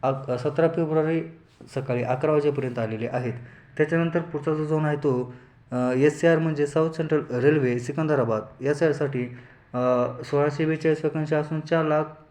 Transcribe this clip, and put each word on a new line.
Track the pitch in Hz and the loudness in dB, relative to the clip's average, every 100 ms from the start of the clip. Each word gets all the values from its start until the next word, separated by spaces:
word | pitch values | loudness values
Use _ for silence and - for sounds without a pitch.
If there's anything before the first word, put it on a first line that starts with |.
आ-, | 139 135 - 123 | 0 -2 -4 -2
सतरा | 151 147 165 | -2 2 0
फेब्रुवारी | 165 160 156 156 165 165 - - _ - - | 2 0 2 2 0 -4 -14 -20 _ -10 -8
सकाळी | 135 127 | -4 -2
अकरा | 120 131 151 | -2 0 2
वाजेपर्यंत | 151 147 139 131 117 | 2 2 0 -4 -4
आलेले | 113 110 117 | -4 -4 -4
आहेत. | 127 127 123 - - - - | -4 -4 -6 -12 -20 -20 -2
त्याच्यानंतर | 151 165 170 170 | 0 2 0 -2
पुढचा | 165 151 147 | -4 -4 -2
जो | 151 151 | -2 0
झोन | 156 151 | 0 0
आहे | 147 | 0
तो, | 147 123 123 - - _ - | 0 0 -2 -10 -20 _ -8
अ, | 123 | -2
एस | 123 127 147 147 | 0 4 4 4
सी | 170 | 4
आर | 165 | 4
म्हणजे | 160 151 147 | 2 0 0
साऊथ | 160 160 | 2 0
सेंट्रल | 160 156 156 143 | -2 -2 0 -2
रेल्वे | 123 135 156 127 120 | 2 4 4 2 0
सिकंदराबाद | 120 147 156 143 117 107 - - | -2 -4 0 2 2 0 -4 -6
या | 135 | -4
साईडसाठी, | 147 160 143 143 135 123 123 - - _ | 2 2 2 -2 -2 -6 -10 -20 -20 _
अ, | 127 123 123 123 123 | -2 2 2 0 -4
सोळाशे | - 143 147 143 160 | -2 0 0 0 -2
बेचाळीस | 156 160 151 | 0 0 0
व्हॅकन्सी | 156 160 151 151 | 0 -2 0 0
असून | 151 156 | 0 -6
चार | 151 165 156 | 0 0 2
लाख | 151 151 - - | 2 0 -8 -20